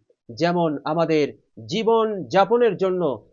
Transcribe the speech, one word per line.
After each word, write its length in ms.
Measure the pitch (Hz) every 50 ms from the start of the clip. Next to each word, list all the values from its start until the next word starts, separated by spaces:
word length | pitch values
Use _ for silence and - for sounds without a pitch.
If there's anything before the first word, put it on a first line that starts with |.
| _ _ _ _ _ - 120
যেমন 440 | 113 160 170 175 180 170 160 147 139 -
আমাদের 640 | 143 156 170 165 156 160 156 147 123 107 - _ _ - - 113
জীবন 580 | 107 156 220 220 220 226 226 220 220 214 196 156
যাপনের 540 | 117 135 185 196 180 233 240 247 226 185 -
জন্য 480 | 185 190 185 180 175 147 123 107 - _